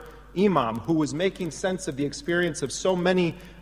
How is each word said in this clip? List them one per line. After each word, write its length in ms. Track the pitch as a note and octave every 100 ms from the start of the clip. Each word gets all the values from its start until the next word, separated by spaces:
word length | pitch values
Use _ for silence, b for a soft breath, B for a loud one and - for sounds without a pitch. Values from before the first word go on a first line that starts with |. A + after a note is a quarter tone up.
| - B B E3+
imam 380 | G3+ D#3 A#2 A2
who 180 | G2+
was 180 | D#3+ C#3+
making 380 | C#3+ F#3+ F#3 F3
sense 380 | - F#3+ F#3 -
of 80 | C3
the 80 |
experience 580 | C#3+ - - E3+ F3 -
of 80 | C3+
so 240 | - F#3+
many 400 | F#3 F3 F#3 E3+ - B B